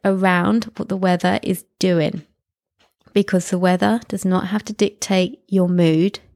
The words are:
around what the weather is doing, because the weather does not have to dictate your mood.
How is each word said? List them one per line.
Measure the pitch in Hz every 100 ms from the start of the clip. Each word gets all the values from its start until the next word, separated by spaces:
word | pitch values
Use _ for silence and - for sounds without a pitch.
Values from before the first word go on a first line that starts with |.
around | 196 190 190 180 185 220 - -
what | 202
the | 196
weather | 185 175 180 196
is | - 185 - -
doing, | 190 175 151 - - _ _ _ _ _ _ _ _
because | 202 202 185 -
the | 180
weather | 180 180 202 226 -
does | 196 190
not | 185 185
have | 208 -
to |
dictate | 214 202 - - 190 185 269 -
your | 190 180
mood. | 175 170 160 190 - _